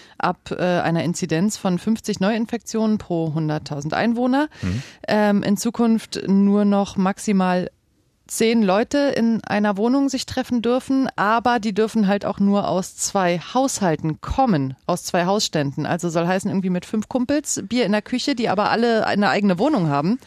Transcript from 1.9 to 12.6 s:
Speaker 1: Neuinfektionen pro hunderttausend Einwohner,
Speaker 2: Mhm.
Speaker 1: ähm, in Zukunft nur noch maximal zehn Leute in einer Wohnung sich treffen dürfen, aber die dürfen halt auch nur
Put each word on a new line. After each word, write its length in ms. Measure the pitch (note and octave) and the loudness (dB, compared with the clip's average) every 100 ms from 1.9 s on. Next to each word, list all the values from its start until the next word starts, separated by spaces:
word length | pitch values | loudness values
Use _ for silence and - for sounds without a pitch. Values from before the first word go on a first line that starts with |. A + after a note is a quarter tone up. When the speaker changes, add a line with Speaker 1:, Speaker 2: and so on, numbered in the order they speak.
| A3+ - G#3 | -2 -2 -2
Speaker 1:
Neuinfektionen 800 | F#3+ A3+ A3+ A#3 - A3 A3 G#3+ | 0 0 -4 -6 -6 -2 0 0
pro 340 | - E3+ E3 | -2 -2 0
hunderttausend 600 | D#3 D#3 D3+ - C#3+ D3+ | -2 -2 -4 -6 -6 -4
Einwohner, 540 | - A3 A#3 B3 C4+ D4+ - | 0 0 0 0 0 -2 -4
Speaker 2:
Mhm. 200 | F#2 G#2+ - - - | -4 -4 -8 -12 -2
Speaker 1:
ähm, 360 | G#3+ G#3 G3+ | 2 4 2
in 120 | - G3+ | 2 -2
Zukunft 640 | - - A#3 A3+ - - - | -2 0 2 2 -2 -6 2
nur 380 | G3 G3+ G3+ | 4 4 4
noch 320 | G#3 G3+ G3 - | 2 2 0 0
maximal 720 | F#3+ G3+ - G3 F#3 F3+ F3+ _ _ _ _ _ - | -2 -2 0 0 2 0 -2 _ _ _ _ _ -10
zehn 320 | - A3+ A#3 | 0 2 4
Leute 360 | G3+ F#3+ A#3+ C#4+ C#4+ - | 4 2 2 0 0 2
in 260 | A3+ A3+ | 0 0
einer 340 | - G#3 G#3 G3 | -2 0 0 0
Wohnung 320 | A#3 C#4 C#4 | 0 2 0
sich 160 | C4 - | -2 -6
treffen 340 | - B3 B3 | -6 -2 -2
dürfen, 480 | A#3 B3+ - C4+ C4 - | 0 -2 0 -2 0 0
aber 440 | G3 A#3 B3 A#3+ | 0 2 2 0
die 120 | G#3+ | 0
dürfen 340 | G3 A3 A3 F#3+ | 0 0 2 2
halt 180 | G3+ - | 0 -2
auch 120 | - | 0
nur 300 | G3+ G3+ | 2 2